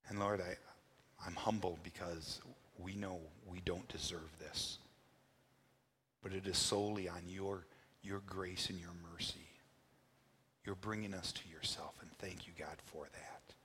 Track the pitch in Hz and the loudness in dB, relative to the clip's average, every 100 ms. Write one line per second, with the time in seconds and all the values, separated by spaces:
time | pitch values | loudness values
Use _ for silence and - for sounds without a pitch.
0 | - 101 101 101 90 - - - - - | 0 4 6 6 2 -2 -8 -18 -20 -20
1 | - - - 85 110 107 92 80 87 - | -20 -8 -4 2 4 6 4 2 -4 -4
2 | 87 85 78 - - - - - 90 101 | -2 -2 -2 -6 -6 -16 -18 -8 -4 -2
3 | 101 90 80 78 92 90 90 90 - 80 | 0 -2 -6 -12 -8 0 2 2 -2 -2
4 | 76 85 80 - 73 - - - - - | -2 -2 -6 -10 -4 0 0 -2 -10 -20
5 | - - - - - - - _ _ _ | -20 -20 -20 -20 -20 -20 -20 _ _ _
6 | _ _ 98 95 98 90 - 101 104 104 | _ _ -2 2 4 6 8 8 8 4
7 | 92 87 87 92 98 98 82 - - - | 2 0 -4 0 0 0 -4 -18 -20 -10
8 | 98 98 98 95 92 92 - 92 85 87 | -2 -2 0 0 0 2 0 0 -4 -8
9 | 85 85 - - - - - - - - | -8 -2 -2 -2 -10 -16 -20 -20 -20 -20
10 | - - - - _ _ - 92 104 107 | -20 -20 -20 -20 _ _ -2 0 2 2
11 | 104 95 - - 92 80 - - - - | 0 0 0 -2 -6 -2 0 0 -4 -8
12 | 80 - 98 90 - 87 76 76 - 80 | -14 -6 -6 -4 -8 -6 -6 -6 -8 -8
13 | 73 - - - - - | -6 -8 -10 -10 -14 -20